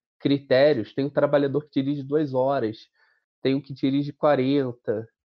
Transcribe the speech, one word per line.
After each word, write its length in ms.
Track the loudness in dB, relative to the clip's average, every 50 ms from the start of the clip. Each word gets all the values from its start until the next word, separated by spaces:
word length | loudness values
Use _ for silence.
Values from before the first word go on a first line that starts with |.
| _ _ _ _
critérios. 760 | -2 -2 -2 -2 0 2 4 4 6 4 4 2 -2 -6 -4
Tem 120 | -6 -6
um 60 | -4
trabalhador 520 | 0 0 0 2 2 2 0 2 -2 -4 -6
que 180 | -4 -4 -4
dirige 220 | -2 -2 -4 -6 -6
duas 320 | -2 -2 -2 -2 -2 -2
horas, 540 | -2 0 0 0 -2 -2 -4 -6 -8 -16 _ _ _ _ _ _ _ _ _ _ _
tem 140 | -2 0 0
um 60 | 0
que 120 | -2 -6 -12
dirige 400 | -4 -4 -2 0 0 -2 -4 -6
quarenta. 960 | -2 0 2 2 2 2 0 0 0 0 -2 -6 -10 -6 -6 -6 -6 -6 -10 _ _ _ _